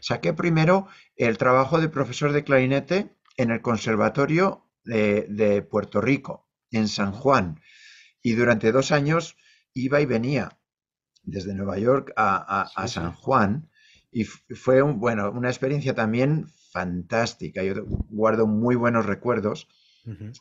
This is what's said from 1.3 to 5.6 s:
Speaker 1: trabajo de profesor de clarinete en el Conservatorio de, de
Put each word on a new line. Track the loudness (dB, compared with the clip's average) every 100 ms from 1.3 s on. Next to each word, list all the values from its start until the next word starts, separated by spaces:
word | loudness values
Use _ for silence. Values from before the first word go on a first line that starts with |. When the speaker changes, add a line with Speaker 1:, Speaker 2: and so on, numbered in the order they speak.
| 2
Speaker 1:
trabajo | 4 4 4 2
de | 0
profesor | -2 -4 -2 -2
de | 0
clarinete | 2 2 4 0 0 -2 -2 _ _ -4
en | -2
el | -2
Conservatorio | -2 -2 0 0 2 2 2 2 0 -2 _ _
de, | -4 0 2 2 -2
de | 0 2 2